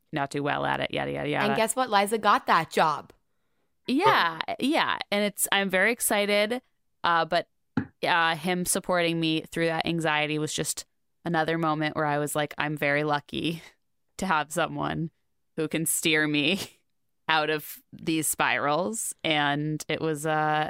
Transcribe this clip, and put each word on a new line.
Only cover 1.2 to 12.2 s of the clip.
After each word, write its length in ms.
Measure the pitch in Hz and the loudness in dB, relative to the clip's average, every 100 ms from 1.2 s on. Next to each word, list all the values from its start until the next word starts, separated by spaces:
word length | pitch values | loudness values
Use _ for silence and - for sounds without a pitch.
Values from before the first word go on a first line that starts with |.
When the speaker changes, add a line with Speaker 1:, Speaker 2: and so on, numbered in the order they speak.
| 143 | -2
Speaker 1:
yada. 180 | 143 139 | 0 0
Speaker 2:
And 80 | |
guess 220 | - 220 262 | 2 0 0
what? 120 | 247 | 2
Liza 300 | 202 202 220 | 2 2 2
got 300 | 208 254 - | 4 2 4
that 240 | 185 160 | 2 2
job. 400 | 208 160 135 - _ _ _ _ _ _ _ - | 2 2 0 -8 _ _ _ _ _ _ _ -2
Speaker 1:
Yeah, 540 | 269 427 294 170 165 - - | 2 4 4 2 -2 -6 -4
yeah. 400 | 254 302 135 78 - | 0 0 0 -2 -4
And 100 | 202 | -2
it's, 220 | 208 - - | -2 -2 0
I'm 180 | 196 196 | 0 2
very 220 | 185 208 | 2 2
excited. 680 | 240 - 208 202 208 214 247 - _ _ _ | 0 0 0 2 2 0 -4 -10 _ _ _
Uh, 200 | 170 170 | 0 2
but, 220 | 160 170 - _ _ - - _ | 2 -2 -2 _ _ -8 -8 _
uh, 320 | 147 170 165 | 0 2 2
him 300 | 165 175 180 | 0 -2 -2
supporting 560 | 175 - - 180 170 165 | -2 -2 0 0 0 0
me 220 | 160 160 - | 0 -2 -4
through 140 | 170 165 | -2 0
that 200 | 160 - | 2 0
anxiety 540 | 170 160 151 151 151 | 0 0 0 0 -2
was 120 | 151 | -2
just 340 | - 151 - - _ _ _ | -4 -4 -6 -12 _ _ _
another 320 | 170 165 156 165 | -2 0 0 0
moment 380 | 160 151 151 | 0 0 -2
where 100 | - | -2
I 140 | 151 | 0
was 160 | 147 | 0